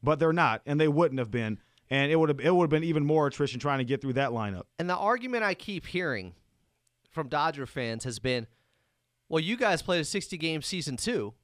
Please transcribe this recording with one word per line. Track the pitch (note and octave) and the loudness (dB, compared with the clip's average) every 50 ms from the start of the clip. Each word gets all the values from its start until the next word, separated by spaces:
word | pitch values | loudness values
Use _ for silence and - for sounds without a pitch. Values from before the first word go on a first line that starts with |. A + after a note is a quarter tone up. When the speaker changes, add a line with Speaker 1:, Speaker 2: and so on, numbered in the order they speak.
| - | 4
Speaker 1:
But | C3+ D#3 C#3+ | 2 2 4
they're | E3 D#3+ D#3+ | 4 2 4
not, | F3 E3 B2 A2+ A2 _ | 4 4 2 2 0 _
and | C#3 C#3+ D3+ | -2 2 4
they | D#3 D#3 | 4 4
wouldn't | D3 D3+ F3 D#3 C3 C3 | 4 4 2 2 2 -2
have | B2 G#2+ | -4 -2
been. | G2+ A#2+ A2+ G#2+ G#2+ G2+ _ _ _ _ _ _ | -2 -4 -2 -2 -4 -6 _ _ _ _ _ _
And | C3 C3+ C#3 C#3+ | 0 0 2 4
it | D#3+ E3 | 4 4
would | D#3+ D3+ | 4 4
have, | D3 - | 2 2
it | B2 D#3 F#3 | 2 4 4
would | F3+ F3 | 4 4
have | D3+ | 4
been | D3 D#3 E3 | 4 2 2
even | E3+ D#3+ D#3 D3 | 2 0 2 2
more | C#3+ D#3 D#3+ D3 C#3+ | 4 4 4 2 2
attrition | C3+ - D3 C3+ A#2 B2 | 2 0 -2 -2 -2 -2
trying | B2 C#3+ C#3 C3+ | -2 0 0 0
to | C3 | 0
get | A#2+ C#3 C3 | 0 -2 -2
through | - C3+ B2 | -2 -2 0
that | C3 C#3 C3 | 0 0 0
lineup. | A#2+ A#2 G#2+ G#2 G2 F2+ - _ _ - | 0 -2 -4 -4 -4 -8 -10 _ _ -6
Speaker 2:
And | E3 F3 | -4 -2
the | F3+ - | -2 0
argument | G3 G3+ A#3+ B3+ A#3 B3+ B3 A#3 A3 | 0 0 0 0 -2 -4 -4 -2 0
I | G3+ F#3 | -2 -2
keep | - - - G3+ E3 - | -4 -6 -8 -8 -8 -8
hearing | - - E3+ F3+ D#3 C3 G#2 F#2 F#2 E2+ _ _ _ _ _ _ _ _ _ _ _ _ _ _ _ | -6 -6 -4 -2 -2 -4 -4 -6 -10 -14 _ _ _ _ _ _ _ _ _ _ _ _ _ _ _
from | _ D#3+ D#3 B2+ | _ -8 -6 -4
Dodger | D3 D3 D3 D#3+ D3+ C#3 C3+ | -2 0 0 0 -2 -4 -10
fans | A#2+ - C#3+ B2 A#2 A2+ A2+ - | -8 -6 -6 -4 -4 -4 -6 -6
has | B2+ A#2 G#2 | -8 -8 -4
been, | G#2+ C3 B2+ B2 A2+ - _ _ _ _ _ _ _ _ _ _ _ _ _ _ _ _ | -2 -2 -2 -2 -4 -8 _ _ _ _ _ _ _ _ _ _ _ _ _ _ _ _
"Well, | D#3 D#3+ | -2 0
you | D#3 E3+ A3+ | 0 0 -2
guys | A#3+ C4+ G#3+ F#3 D#3+ | 0 2 2 2 0
played | - - F3+ F3 | 0 0 0 0
a | D3+ | 0
sixty-game | - - G3+ F#3 - - E3 D3+ E3 D#3+ D#3 | -2 -4 -6 -6 -6 -8 -4 -4 -2 -4 -4
season | C#3+ - - F3+ D3+ D3 C3 A#2+ | -4 -4 -6 -4 -4 -4 -6 -4
too | - A3 B3 F3+ A2 G2+ A#2 _ | -2 -2 -2 -2 -2 -4 -8 _